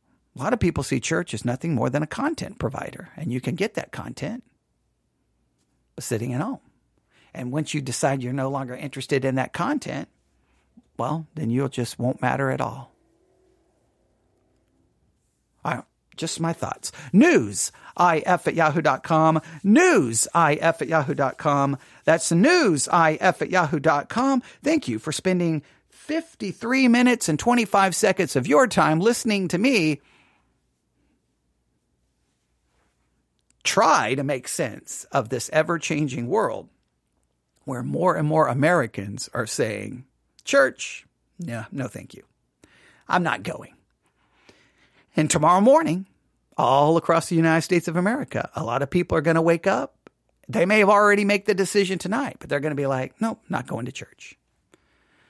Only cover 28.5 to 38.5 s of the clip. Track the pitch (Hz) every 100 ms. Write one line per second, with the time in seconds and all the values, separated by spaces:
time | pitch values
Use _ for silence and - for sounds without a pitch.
28.5 | 285 247 - 151 160 214 240 220 202 180
29.5 | 180 247 233 156 143 _ _ _ _ _
30.5 | _ _ _ _ _ _ _ _ _ _
31.5 | _ _ _ _ _ _ _ _ _ _
32.5 | _ _ _ _ _ _ _ _ _ _
33.5 | _ - 190 285 226 113 135 139 131 -
34.5 | - 127 - - - - 135 113 123 -
35.5 | 156 160 165 - 151 147 123 120 208 156
36.5 | 98 - _ _ _ _ _ _ _ _
37.5 | _ - 123 131 143 180 160 151 156 135